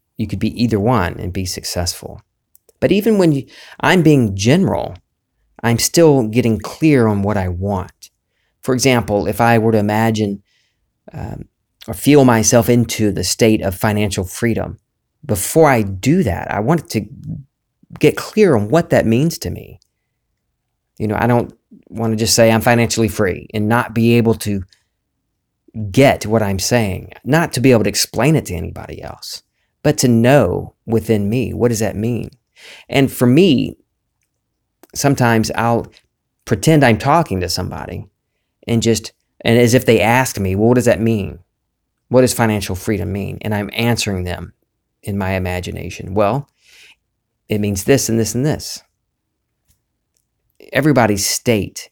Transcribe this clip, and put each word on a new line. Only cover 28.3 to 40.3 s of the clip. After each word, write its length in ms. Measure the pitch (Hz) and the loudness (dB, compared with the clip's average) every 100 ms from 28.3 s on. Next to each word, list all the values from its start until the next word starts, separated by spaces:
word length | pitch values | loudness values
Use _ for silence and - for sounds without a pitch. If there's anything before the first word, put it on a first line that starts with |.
| 151 | 0
it 100 | - | -2
to 80 | |
anybody 480 | 85 87 85 73 - | -8 -8 -12 -16 -16
else, 400 | - - - - _ _ _ _ | -16 -16 -16 -18 _ _ _ _
but 160 | 151 147 | -2 0
to 100 | 127 | 2
know 680 | 117 117 143 92 95 92 - - | 4 4 4 2 -2 -8 -14 -4
within 420 | 110 - 107 101 | -2 0 0 0
me, 240 | 123 92 | -2 -4
what 160 | 90 120 | -2 0
does 120 | 107 | 0
that 160 | 107 98 | -2 -4
mean? 340 | 113 117 - - _ _ - - - | -4 -6 -8 -16 _ _ -20 -20 -4
And 220 | - 131 | 0 0
for 160 | - 123 | 2 2
me, 500 | 139 190 120 98 - _ _ _ _ _ _ _ _ _ _ _ | 4 4 2 -2 -8 _ _ _ _ _ _ _ _ _ _ _
sometimes 560 | - 139 135 123 113 113 - | -4 0 2 2 2 0 -2
I'll 320 | 117 117 - _ _ _ _ _ | -2 -2 -4 _ _ _ _ _
pretend 400 | - 87 156 156 | -6 -2 2 4
I'm 140 | 127 107 | 4 2
talking 420 | 139 165 160 95 | 2 0 0 -4
to 80 | 90 | -4
somebody 580 | - 92 78 - 98 - _ _ _ _ _ - | -6 -8 -10 -12 -14 -16 _ _ _ _ _ -4
and 120 | 117 | 0
just, 320 | 113 220 - _ _ - | 2 0 -4 _ _ -6
and 140 | - 117 | 0 4
as 160 | 120 | 4
if 100 | 127 127 | 4 4
they 140 | 110 | 2
ask 380 | 104 123 131 | 2 0 0